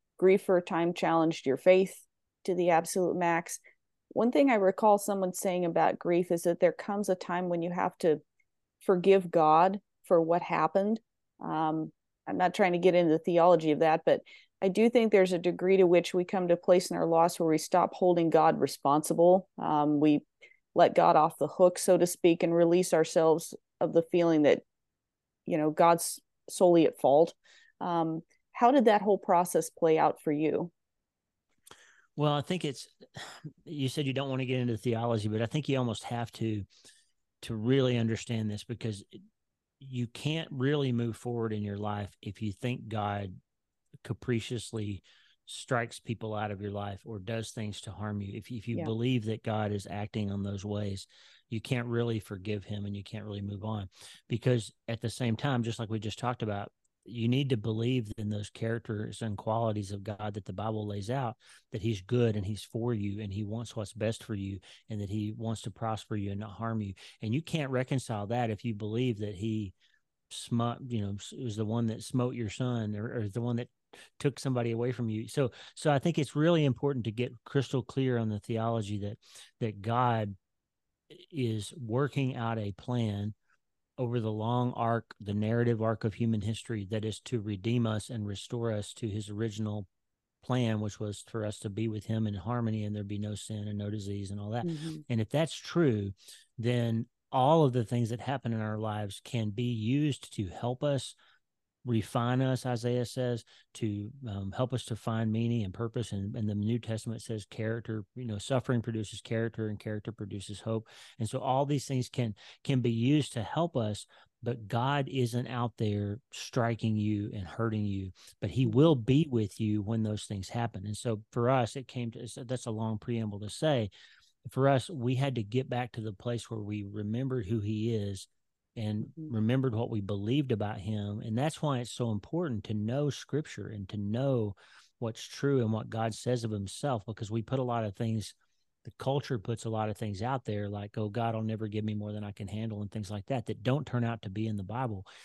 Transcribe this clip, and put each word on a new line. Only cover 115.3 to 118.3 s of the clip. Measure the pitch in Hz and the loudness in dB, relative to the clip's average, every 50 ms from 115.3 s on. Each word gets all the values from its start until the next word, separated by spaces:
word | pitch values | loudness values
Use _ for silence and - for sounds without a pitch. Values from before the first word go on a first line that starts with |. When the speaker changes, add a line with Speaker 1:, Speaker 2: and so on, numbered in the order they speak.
| 117 123 123 | 0 -2 -4
Speaker 2:
out | - 127 120 120 117 - - | -4 -4 -2 -2 -2 -2 -2
there | 113 104 104 104 104 101 104 - _ _ - | -2 -2 0 0 -2 -2 -4 -8 _ _ -16
striking | - - - - 135 113 117 117 110 - 113 107 | -14 -10 -4 -2 0 0 0 0 0 0 0 0
you | 107 104 107 107 101 104 - - | 0 0 0 0 0 -2 -4 -6
and | 107 92 | -8 -10
hurting | 85 - - 113 113 110 107 104 | -8 -6 -4 -2 -2 0 -2 -2
you, | 101 98 98 95 92 - _ - - | -2 -4 -4 -6 -8 -12 _ -20 -20